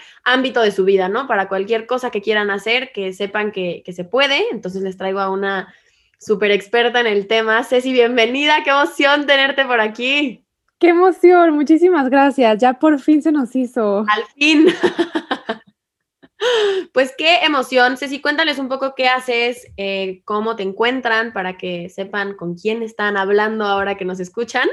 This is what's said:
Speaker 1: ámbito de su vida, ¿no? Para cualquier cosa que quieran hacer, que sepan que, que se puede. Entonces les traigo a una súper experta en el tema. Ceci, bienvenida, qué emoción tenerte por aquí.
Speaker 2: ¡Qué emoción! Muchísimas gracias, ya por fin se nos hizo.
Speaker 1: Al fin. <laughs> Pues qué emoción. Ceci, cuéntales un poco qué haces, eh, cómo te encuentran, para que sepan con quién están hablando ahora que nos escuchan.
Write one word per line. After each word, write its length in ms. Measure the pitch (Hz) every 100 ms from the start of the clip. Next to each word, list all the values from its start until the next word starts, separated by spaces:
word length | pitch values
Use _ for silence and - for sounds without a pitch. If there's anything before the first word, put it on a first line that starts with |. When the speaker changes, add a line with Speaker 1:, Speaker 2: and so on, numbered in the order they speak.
| - -
Speaker 1:
ámbito 380 | - 254 262 233
de 100 | 214
su 120 | 196
vida, 260 | 190 190 185
¿no? 180 | 220 262
Para 200 | 214 190
cualquier 400 | 196 202 226 220
cosa 240 | 254 247
que 100 | 214
quieran 300 | 208 214 202
hacer, 400 | 196 220 247 254
que 220 | - 190
sepan 380 | 185 202 208 208
que, 300 | 202 180 165 -
que 80 |
se 100 | 175
puede. 400 | 175 247 277 285 453
Entonces 320 | 247 185 190
les 140 | 190 185
traigo 220 | 190 196
a 120 | 196
una 420 | 190 196 196 - _ _ _ _ _
súper 320 | - 202 208
experta 480 | 202 - 233 240 240
en 80 | 233
el 200 | 202 196
tema. 360 | 226 220 220
Ceci, 280 | 269 254 262
bienvenida, 720 | 254 240 247 226 262 294 302
qué 60 | 294
emoción 560 | 277 294 349 277 294 285
tenerte 400 | 277 277 277 262
por 160 | 240
aquí. 600 | 214 220 247 285 285 196 _ _ _ -
Speaker 2:
¡Qué 100 | 349
emoción! 680 | 339 370 339 349 359 339 294
Muchísimas 520 | 294 311 359 339 254
gracias, 500 | 277 277 269 233 214
ya 140 | 254
por 260 | 247 311 285
fin 240 | - 302
se 80 | 320
nos 240 | 302 247 262
hizo. 500 | 247 247 214 202 214
Speaker 1:
Al 160 | 214 - -
fin. 320 | 294 311 339
<laughs> 880 | 339 349 - 339 320 - 262 - 220 _ _ _ _ _ _ _ - 466 466 403 381 330
Pues 200 | 254 262 -
qué 220 | 320 349
emoción. 540 | 311 285 254 254 247 269
Ceci, 240 | 277 277
cuéntales 380 | 285 294 320 277
un 100 | 262
poco 240 | 262 269 269
qué 120 | 254
haces, 600 | 254 254 233 240 240 - -
eh, 460 | 196 196 190 185
cómo 320 | - 214 220 220
te 80 |
encuentran, 680 | 190 190 233 262 247 220 233
para 240 | 214 185 185
que 320 | 185 175 175
sepan 460 | - 196 202 202 196
con 200 | 175 175
quién 280 | 214 226
están 340 | 226 220 208 202
hablando 480 | 190 208 214 220 208
ahora 320 | 196 196 196
que 80 | 185
nos 140 | 185
escuchan. 480 | 180 - 233 254 294